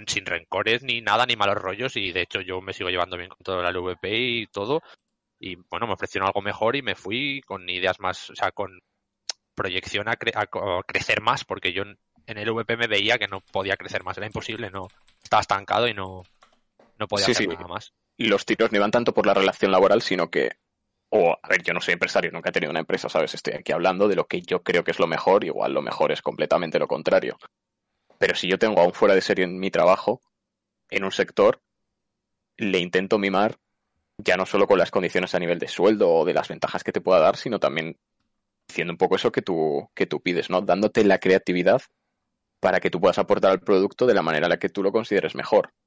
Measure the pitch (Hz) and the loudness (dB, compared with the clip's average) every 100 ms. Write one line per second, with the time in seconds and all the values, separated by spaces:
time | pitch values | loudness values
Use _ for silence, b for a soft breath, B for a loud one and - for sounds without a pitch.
0 | 104 101 95 85 - 95 107 120 135 117 | -6 -8 -6 -8 -6 -4 0 -2 -2 -6
1 | 107 110 123 113 101 101 92 101 131 110 | 0 2 2 0 0 0 -4 -6 -6 -4
2 | 95 90 87 101 92 92 95 - 92 90 | -4 -4 -4 -6 -6 -8 -8 -8 -4 -2
3 | 87 90 90 - - 90 90 90 90 90 | -2 -6 -12 -14 -6 -4 -2 -4 -6 -6
4 | 92 113 127 117 104 101 104 156 B - | -6 -4 -2 -4 -6 -8 -4 -4 B -20
5 | _ _ _ _ 92 87 _ 87 113 92 | _ _ _ _ -14 -14 _ -8 -6 -4
6 | 95 98 98 101 101 - 113 139 117 90 | -6 -2 -2 -2 -4 -2 -2 -2 -4 -8
7 | 95 120 143 139 - 98 90 90 92 92 | -8 -6 -6 -8 -10 -12 -8 -4 -2 -2
8 | 95 92 - - 95 - 95 92 _ _ | -4 -6 -10 -6 -6 -4 -10 -12 _ _
9 | _ _ - - _ - 98 92 - 101 | _ _ -14 -14 _ -8 -6 -6 -4 -6
10 | 107 120 113 107 104 - 98 90 - - | -4 -4 -4 -4 -6 -6 -4 -4 -4 -4
11 | - 104 113 135 - 95 92 90 101 - | -2 -2 0 -2 -4 -6 -4 -4 -8 -12
12 | _ _ - 104 110 113 107 117 117 104 | _ _ -16 -8 -4 -4 -4 -2 0 0
13 | 107 117 101 98 - 98 95 95 92 95 | 2 0 -2 -8 -8 -6 -4 -4 -6 -8
14 | 90 95 104 107 - 110 104 95 92 _ | -8 -10 -10 -10 -10 -10 -10 -12 -14 _
15 | _ _ - 107 - 98 98 101 120 101 | _ _ 0 2 2 -2 -2 0 0 -2
16 | 92 92 - _ _ _ _ _ _ - | -8 -12 -20 _ _ _ _ _ _ -12
17 | 107 104 98 110 98 85 87 98 - _ | -4 0 0 0 -2 -6 -10 -12 -14 _
18 | _ - 110 101 - 107 113 104 104 120 | _ -4 0 0 0 0 2 2 2 2
19 | 117 - 101 98 95 - 98 95 95 104 | 0 2 2 4 2 2 2 6 6 4
20 | - 90 82 78 64 - _ _ _ _ | 2 -2 -2 -2 -2 -4 _ _ _ _
21 | _ 107 85 - - 92 87 87 - 87 | _ 2 2 2 -2 -2 -2 -4 -2 -2
22 | 90 98 87 85 175 90 78 82 - 92 | -2 0 -2 -4 -4 -2 -2 -4 -4 -4
23 | - 85 73 - - - - 78 90 92 | -2 -2 -2 -4 -8 -8 -4 -2 0 2
24 | 104 87 - 90 87 95 - 87 85 82 | 2 0 -2 -6 -4 -4 0 0 0 0
25 | 82 80 95 101 85 50 62 67 69 - | 0 0 2 2 2 -4 -4 -2 -4 -2
26 | 73 - - - 78 - 80 - - - | -2 -2 -6 -4 0 0 0 -2 -2 -4
27 | - 95 - - - _ _ _ _ _ | 2 2 0 -6 -16 _ _ _ _ _
28 | _ - 90 - 90 95 110 92 87 - | _ -2 -2 0 -2 0 2 4 4 4
29 | 98 95 - 92 92 92 95 85 87 95 | 4 6 4 0 0 -2 -2 4 4 4
30 | - 120 _ _ _ _ _ _ _ 98 | 2 -4 _ _ _ _ _ _ _ -6
31 | 95 - 95 - 104 - _ _ _ _ | -2 -2 -2 4 4 4 _ _ _ _
32 | _ _ _ _ _ - 104 92 90 92 | _ _ _ _ _ -6 0 0 0 -2
33 | 95 110 98 95 110 - _ _ _ _ | 0 0 2 2 0 -2 _ _ _ _
34 | _ - 98 92 92 101 98 95 85 101 | _ -6 -2 0 0 2 4 4 2 0
35 | 87 90 92 87 87 85 80 - 95 107 | -2 -2 -2 -2 -2 -2 -4 0 2 4
36 | 92 82 82 76 - - - 90 - 98 | 4 2 2 -2 -4 -4 -6 -4 -6 -4
37 | - 92 82 - 131 104 69 78 80 - | 2 4 4 2 -4 -4 -2 -2 -6 -10
38 | _ _ _ _ _ _ - - 85 85 | _ _ _ _ _ _ -12 -8 -6 4
39 | 90 95 120 120 104 82 78 71 - - | 6 6 2 0 0 0 2 0 -4 -4
40 | 92 76 92 87 - 92 98 98 104 117 | -2 -2 -2 -2 0 0 2 2 2 4
41 | 104 95 92 95 - 90 92 123 - _ | 4 4 4 4 2 2 4 4 0 _
42 | _ _ _ _ _ _ 92 92 92 87 | _ _ _ _ _ _ 0 2 0 2
43 | 92 104 92 101 98 95 - 95 98 - | 2 2 2 2 4 2 2 2 2 2
44 | 123 98 80 78 87 87 95 101 98 110 | 2 2 2 0 0 0 -2 -2 -2 -2
45 | 110 101 80 - - 104 - _ | 0 -2 -2 -6 0 2 2 _